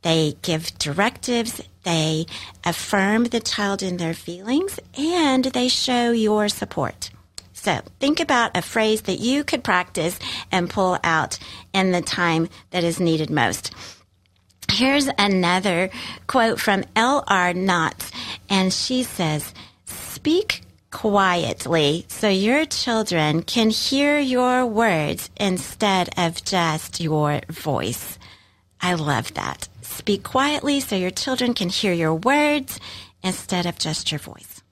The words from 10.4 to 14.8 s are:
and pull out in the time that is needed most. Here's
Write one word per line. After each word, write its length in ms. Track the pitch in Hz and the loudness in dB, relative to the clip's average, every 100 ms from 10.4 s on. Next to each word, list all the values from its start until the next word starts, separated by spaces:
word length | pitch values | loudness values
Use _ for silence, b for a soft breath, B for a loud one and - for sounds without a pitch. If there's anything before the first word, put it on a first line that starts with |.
| B | B
and 160 | 190 180 | 0 0
pull 280 | - 185 180 | 0 2 2
out 340 | 170 160 - - B B B | 2 2 0 -6 B B B
in 180 | 196 190 | 0 2
the 100 | 175 | 2
time 460 | 170 - 175 160 165 B B | 0 0 2 2 0 B B
that 160 | 180 170 | -2 0
is 120 | 160 | 2
needed 320 | 170 160 151 | 2 2 0
most. 420 | 147 113 - - B B B _ _ _ _ _ _ - | 2 2 0 -8 B B B _ _ _ _ _ _ -4
Here's 380 | 214 | 0